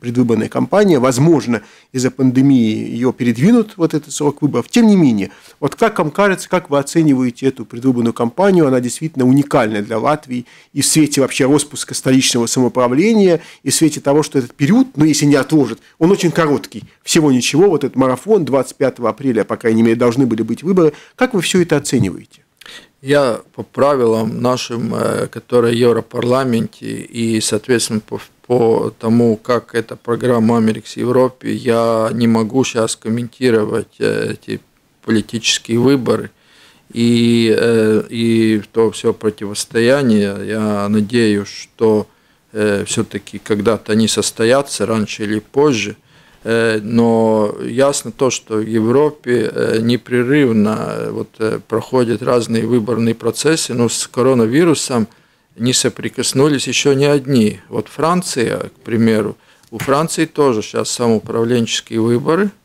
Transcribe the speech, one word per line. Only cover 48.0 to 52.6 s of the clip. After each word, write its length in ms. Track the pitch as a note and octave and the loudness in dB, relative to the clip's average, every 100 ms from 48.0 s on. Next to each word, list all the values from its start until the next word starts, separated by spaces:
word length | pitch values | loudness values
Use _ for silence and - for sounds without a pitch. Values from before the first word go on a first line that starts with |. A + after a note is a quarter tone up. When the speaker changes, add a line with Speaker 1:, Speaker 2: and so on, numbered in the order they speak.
| B2 | -8
Speaker 2:
то, 180 | - C3+ | -4 -2
что 260 | - - A2 | -2 -6 -6
в 100 | A2 | -2
Европе, 840 | A2+ A2 B2+ D3+ D3 B2 A#2+ A2+ | 0 2 2 2 -2 -4 -2 -2
э, 300 | A#2 A#2 A2+ | -2 -2 0
непрерывно, 960 | A2+ A#2+ - B2 B2 D3 C3+ A2+ G#2 A2 A2 | 0 -2 -2 -2 0 2 2 2 0 -2 -6
э, 200 | G#2+ A2 | -6 -8
вот, 180 | A2 A2 _ | -8 -10 _
э, 220 | A2 A2 - | -4 -4 -4
проходят 560 | A2+ - C3 A#2+ G#2+ | -6 -2 0 0 -2
разные 460 | B2+ B2 A2+ A2+ | 0 0 0 -4